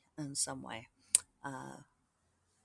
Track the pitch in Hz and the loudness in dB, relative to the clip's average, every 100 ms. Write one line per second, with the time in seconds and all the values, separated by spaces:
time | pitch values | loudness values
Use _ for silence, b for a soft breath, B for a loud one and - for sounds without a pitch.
0 | _ - 143 139 143 135 131 113 117 _ | _ -6 -2 2 2 0 -4 -6 -8 _
1 | B B B _ 139 131 135 139 143 _ | B B B _ -6 -4 -6 -8 -14 _
2 | _ _ _ _ _ _ | _ _ _ _ _ _